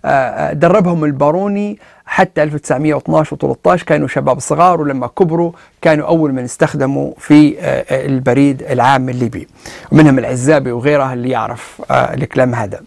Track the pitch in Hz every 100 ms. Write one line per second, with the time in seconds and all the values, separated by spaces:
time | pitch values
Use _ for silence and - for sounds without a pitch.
0 | 147 135 123 95 78 151 170 208 180 170
1 | 151 135 147 170 202 202 208 208 - _
2 | - - 190 - 151 147 - 131 156 143
3 | - 156 151 143 139 131 - 175 - 151
4 | 139 143 135 127 - 151 180 170 147 135
5 | 123 - 180 170 170 170 - _ 165 151
6 | - 165 151 131 123 - 151 147 135 139
7 | 139 - - 151 151 - - 131 - 135
8 | 139 131 131 123 143 135 - 123 123 135
9 | 127 127 117 - - _ - - - 147
10 | 156 135 117 127 131 151 131 120 135 147
11 | 131 127 123 120 107 117 - - - 135
12 | 127 131 - 127 127 117 104 -